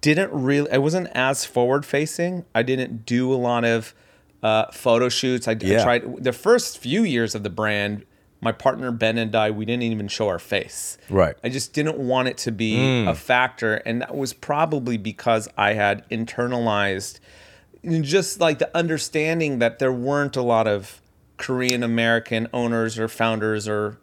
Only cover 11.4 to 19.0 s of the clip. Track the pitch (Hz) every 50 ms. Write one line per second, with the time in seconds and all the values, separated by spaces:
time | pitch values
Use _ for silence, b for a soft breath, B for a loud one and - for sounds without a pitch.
11.4 | - 120 127 135 - - _ 151 147 156 156 151 135 123 127 127 127 127 120 -
12.4 | - 120 113 95 113 110 107 110 131 135 131 123 110 95 85 78 - - 127 123
13.4 | 127 127 - - - 110 107 107 - - 117 120 127 - - 143 139 123 - _
14.4 | - - 147 147 160 160 156 143 123 120 120 110 98 110 101 - - 123 117 110
15.4 | 107 95 - - 101 101 107 107 104 101 101 104 - _ - 113 110 113 - -
16.4 | 120 123 127 120 117 117 107 101 101 98 95 95 98 - - - b b b b
17.4 | b b b b b b b - _ 170 165 165 156 135 156 196 180 - - -
18.4 | 175 165 156 123 - - - 165 170 165 160 151